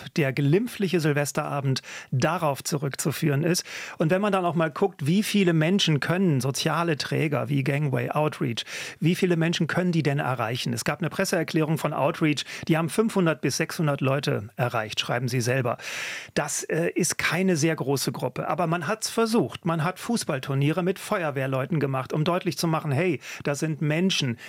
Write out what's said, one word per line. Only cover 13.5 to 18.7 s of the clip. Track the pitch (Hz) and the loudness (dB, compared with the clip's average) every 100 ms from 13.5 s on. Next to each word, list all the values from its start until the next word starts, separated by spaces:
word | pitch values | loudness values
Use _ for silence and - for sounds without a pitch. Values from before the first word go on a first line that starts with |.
| - | 0
sechshundert | 160 - 151 139 | -2 0 0 2
Leute | 131 143 143 120 104 | 0 0 0 -2 -4
erreicht, | - 123 117 110 - | -2 0 0 -4 -4
schreiben | - 120 123 | -2 0 0
sie | 117 | 0
selber. | 113 131 120 120 - - - - - | 2 2 0 -2 -6 -8 -8 -10 -6
Das, | - 151 - | -4 -2 -4
äh, | - 160 170 | -2 0 0
ist | - 170 - | 0 0 0
keine | - 165 190 160 | -2 2 2 4
sehr | 160 | 2
große | 160 127 139 - | 0 0 0 -2
Gruppe, | 117 131 - - | -4 -4 -4 -4
aber | 156 | -2
man | 151 | 0